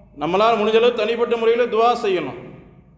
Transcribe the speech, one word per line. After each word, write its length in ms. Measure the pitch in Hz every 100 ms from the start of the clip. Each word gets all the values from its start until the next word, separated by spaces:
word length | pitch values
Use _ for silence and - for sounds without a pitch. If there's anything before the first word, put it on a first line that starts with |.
| - 139
நம்மளால் 380 | 151 185 220 233
முடிஞ்ச 180 | 214 220
அளவு 160 | 240
தனிப்பட்ட 440 | 233 233 233 233 233
முறையில் 380 | 226 233 247
துவா 180 | 214 233 233 214
செய்யணும். 340 | 180 143 117 - - - - -